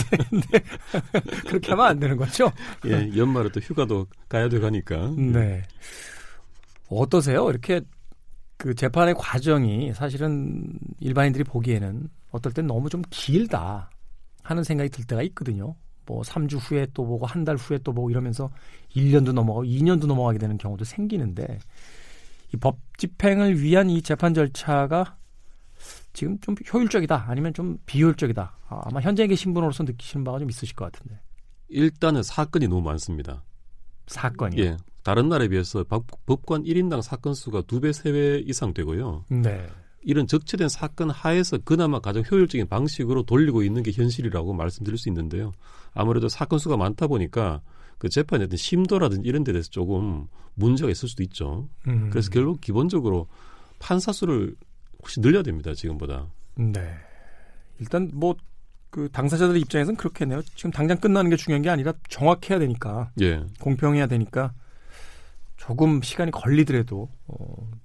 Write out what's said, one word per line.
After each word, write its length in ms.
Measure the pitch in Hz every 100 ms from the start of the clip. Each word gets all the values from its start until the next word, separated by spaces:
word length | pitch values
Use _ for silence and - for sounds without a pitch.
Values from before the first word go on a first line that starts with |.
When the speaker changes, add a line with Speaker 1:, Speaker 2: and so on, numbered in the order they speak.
| -
Speaker 1:
텐데 540 | 143 123 208 - 214 - - - 185
<laughs> 400 | - 202 - - -
그렇게 240 | 185 -
하면 140 | 190 247
안 140 | 147
되는 160 | 143 131
거죠? 340 | 117 - 240 - - - -
Speaker 2:
예, 240 | 107 104 101
연말에 340 | 123 127 107
또 100 | 107
휴가도 460 | - 151 127 104 95 - -
가야 200 | 117 117
돼 100 | 117
가니까. 540 | 107 107 - 80 98 156
Speaker 1:
네. 460 | 131 120 107 92 98 - - - - - - - - - - - -
어떠세요? 600 | 101 135 180 139 127 123
이렇게 320 | 123 - 175 127 - - - - - - -
그 180 | 135
재판의 400 | 120 131 165 175
과정이 800 | 175 - 123 143 151 117 104 143
사실은 800 | 98 143 135 156 143 139 - - - - -
일반인들이 440 | - 127 139 131
보기에는 640 | 143 123 117 113 98 104 156 - -
어떨 220 | 117 123
땐 140 | 120 160
너무 220 | 117 143
좀 140 | 170 180
길다 800 | - - 156 226 120 85 101 - - - - - -
하는 220 | - 165
생각이 240 | 160 151 143
들 140 | 139
때가 180 | 117 113
있거든요. 520 | 160 - 131 101 107 160 - - -
뭐 180 | 113
삼 240 | 113 - 147
주 80 | 143
후에 320 | 117 147 135
또 140 | - 120
보고 180 | 120 123
한 180 | 170
달 100 | 160
후에 240 | 143 - 143
또 80 | 143
보고 180 | 123 120
이러면서 400 | 123 123 117 135 - - - -
일 180 | 131 139
년도 200 | 143 131
넘어가고 320 | 127 113 110
이 160 | 123 127
년도 280 | 160 180 147
넘어가게 300 | 135 123 107
되는 200 | 107 104
경우도 260 | 101 101
생기는데 760 | 110 - 208 208 113 87 - 104 - - - - - - - - -
이 40 | 117
법 220 | 131 135 - -
집행을 600 | 175 - 202 196 202 170
위한 260 | 147 180 190
이 140 | 170
재판 320 | 156 151 175
절차가 840 | 165 147 - - 143 139 165 185 - - - - - - - - - -
지금 240 | - 147 196
좀 160 | - 208 -
효율적이다 540 | 233 233 220 156 151 113
아니면 260 | 123 160
좀 240 | - 175 82 -
비효율적이다. 720 | 139 160 160 135 113 87 - -
아, 120 | 101 113
아마 140 | 131
현장에 280 | 135 202 214
계신 260 | 185 190
분으로서 300 | 175 165 139
느끼시는 400 | 151 120 - 143
바가 160 | 131 131
좀 100 | 147
있으실 240 | 113 110
것 160 | - 90
같은데. 300 | - - 107 - - - - -
Speaker 2:
일단은 560 | 135 156 156 160 147
사건이 420 | 101 - 151 160 117
너무 160 | 90
많습니다. 640 | 80 78 - 80 71 67 - - - - - - -
Speaker 1:
사건이요? 560 | - 127 123 107 92
Speaker 2:
예. 120 | 92 80 - -
다른 240 | - 107 143
나라에 180 | 160 113
비해서 380 | 92 87 104
법, 200 | 87 110 117 - -
법관 400 | 135 - 156 156
일 100 | 170
인당 240 | 180 147
사건 320 | 107 139 147
수가 280 | 139 - 104 87
두 120 | 123
배, 120 | 151
세 180 | 147 151
배 280 | 143 143 143 135
이상 280 | 127 104
되고요. 500 | 87 78 82 - 80 87
Speaker 1:
네. 360 | 123 117 98 87 - - -
Speaker 2:
이런 240 | 139 143 135
적체된 420 | 147 - 190 156
사건 420 | - 151 - 160
하에서 480 | - 160 175 175 117
그나마 420 | - 160 165 135
가장 240 | 98 104 113
효율적인 400 | 196 175 123 98
방식으로 540 | 101 147 - 120 131
돌리고 400 | 113 123 156 117
있는 200 | 101 117
게 100 | 110
현실이라고 600 | 101 120 117 120 87 82
말씀드릴 440 | 95 82 - 104 113
수 100 | -
있는데요. 420 | 85 80 85 107 95 - - -
아무래도 360 | - 107 117 113
사건 300 | - 151 156
수가 180 | 156 131
많다 300 | 95 107 160
보니까 540 | 131 87 - 104 73 - - - -
그 100 | -
재판의 380 | 139 151 151 95
어떤 100 | 90
심도라든지 720 | - 175 185 196 151 95 110
이런 160 | 139
데 80 | 135
대해서 160 | 87 80
조금 560 | - 90 95 104 80 73 - -
문제가 360 | - 110 127 143
있을 180 | 85 123
수도 140 | -
있죠. 460 | 92 - 73 80 143 - -
Speaker 1:
음. 220 | 117 107
Speaker 2:
그래서 200 | 107 101
결국 300 | 120 139 170
기본적으로 680 | - 104 165 180 117 92 82 - - - - -
판사 320 | - 185 185
수를 420 | 196 175 131 98 - - - - -
혹시 200 | - -
늘려야 220 | 113 190
됩니다, 300 | 151 80 78
지금보다. 520 | 73 82 76 71 67 - - - -
Speaker 1:
네. 380 | 113 101 85 82 - - - - - - - -
일단 320 | 113 175 185
뭐 220 | 143 170 175 - - - - -
그 180 | - 147
당사자들 440 | - 139 160 180 175
입장에서는 380 | 147 156 147 226
그렇겠네요. 460 | 170 - 139 131 - -
지금 160 | -
당장 260 | - 151 180
끝나는 320 | 214 196 180
게 60 | 165
중요한 260 | - 147
게 80 | 156
아니라 220 | 165 139 160 -
정확해야 500 | - 147 175 - 190
되니까, 540 | 143 120 107 107 120 -
Speaker 2:
예. 200 | 92 80 76 -
Speaker 1:
공평해야 480 | 139 131 151 147 135
되니까 440 | 120 110 - 131 123 - - - - - - - - - -
조금 460 | - 117 156 147
시간이 300 | 117 - 170
걸리더라도, 760 | - 117 147 147 127 123 98 117 - -
어, 420 | - - - 110 113